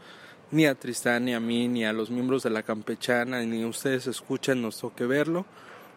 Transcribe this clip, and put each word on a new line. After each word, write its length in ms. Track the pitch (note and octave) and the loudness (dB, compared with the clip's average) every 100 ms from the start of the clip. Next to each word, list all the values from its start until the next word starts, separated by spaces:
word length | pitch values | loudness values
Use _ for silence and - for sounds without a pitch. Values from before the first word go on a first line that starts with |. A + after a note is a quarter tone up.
| - - - - - | -20 -20 -20 -20 -2
ni 140 | D3+ D3+ | 4 4
a 100 | C3 | 4
Tristán, 500 | B2 A#2 B2 A#2+ B2 | -4 -2 2 2 2
ni 80 | |
a 60 | A#2+ | 0
mí, 280 | A2+ A#2 A#2+ | 0 0 2
ni 180 | B2 A2+ | 2 0
a 80 | |
los 160 | A2 A2 | 0 -2
miembros 340 | B2 B2+ C3 | -2 0 2
de 60 | B2 | 0
la 140 | A2 | -2
campechana, 760 | A2 A2 G#2 A2+ - B2 A#2+ B2+ | -2 -4 -4 -4 0 2 2 -2
ni 220 | A#2 A2+ | -2 -2
a 40 | A2+ | -2
ustedes 400 | A2+ C#3+ C3 B2+ | -2 0 0 -2
escuchan, 540 | A2+ - C3 - C3 | -6 -4 -2 0 0
nos 180 | A2+ - | 0 -4
toque 260 | A#2+ - B2 | -8 -4 0
verlo. 400 | C#3 D3+ E3+ G3 - - - - | 2 2 0 -4 -12 -20 -20 -20